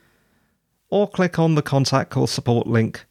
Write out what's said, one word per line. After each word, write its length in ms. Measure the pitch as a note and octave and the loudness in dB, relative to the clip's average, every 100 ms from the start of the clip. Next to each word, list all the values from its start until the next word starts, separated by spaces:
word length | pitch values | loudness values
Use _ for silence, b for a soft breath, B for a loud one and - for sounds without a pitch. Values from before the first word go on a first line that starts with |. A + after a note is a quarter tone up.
| _ _ _ _ _ _ _ _ _ | _ _ _ _ _ _ _ _ _
Or 180 | F#3+ G3+ | -2 0
click 320 | - F3 E3+ | 0 -2 2
on 160 | E3 | 2
the 80 | D3+ | 2
contact 540 | - C#3 C3 C3+ - C3 | 0 0 0 0 -2 -2
or 100 | C3 | -2
support 400 | - B2+ A#2 - | -2 0 0 2
link 380 | A#2 A2 - - | 0 0 -4 -18